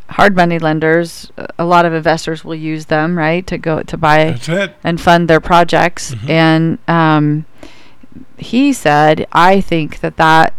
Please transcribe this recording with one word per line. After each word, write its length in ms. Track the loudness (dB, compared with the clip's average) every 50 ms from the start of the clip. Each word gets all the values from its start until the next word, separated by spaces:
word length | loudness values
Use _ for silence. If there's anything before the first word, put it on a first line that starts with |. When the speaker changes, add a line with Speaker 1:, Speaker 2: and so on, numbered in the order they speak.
| -14 -8
Speaker 1:
hard 260 | 0 2 2 2 4
money 240 | 2 0 0 0 -2
lenders, 720 | -2 -2 -2 0 0 0 0 0 -2 -4 -8 -16 -18 -18 -16 -16 -16 -14 -8
a 60 | -6 -2
lot 220 | 2 2 4 2
of 80 | 2 -2
investors 500 | -2 -2 -2 -2 -2 -4 -8 -10 -10 -10
will 120 | -12 -12
use 320 | -10 -8 -8 -8 -8 -4
them, 300 | -4 -2 -2 0 -2 -2
right, 300 | -2 -2 -2 -2 -2 -4
to 100 | -6 -8
go, 240 | -6 -4 -4 -4 -4 -4
to 120 | -8 -6
buy 300 | -2 0 2 4 4 2 2
Speaker 2:
That's 180 | -2 -4 -6 -4
it. 260 | -4 -4 -4 -6 -8 -8 -6
Speaker 1:
and 160 | -4 -4 0
fund 300 | 2 2 4 4 4 4
their 100 | 2 2
projects. 760 | 2 2 4 4 4 4 2 0 0 0 -2 -6 -10 -10 -10
Speaker 2:
Mm-hmm. 160 | -8 -6 -2
Speaker 1:
And, 460 | 0 2 2 4 2 2 2 0 -2 -4 -4 -2
um, 560 | 0 2 2 2 2 2 2 0 -2 -4 -6 -10 -16 -20 -20 -20 -20 -20 -20 -20 -20 -20 -20 -20 -18 -18 -18 -18 -18
he 380 | -16 -10 -4 0 0 2 2 0
said, 520 | 0 0 0 2 4 4 4 2 0 -2 -2
"I 300 | 2 4 4 4 4 4
think 400 | 2 0 -2 -2 -2 -4 -6 -8
that 160 | -8 -8 -2
that 360 | 0 2 4 4 4 4 2 0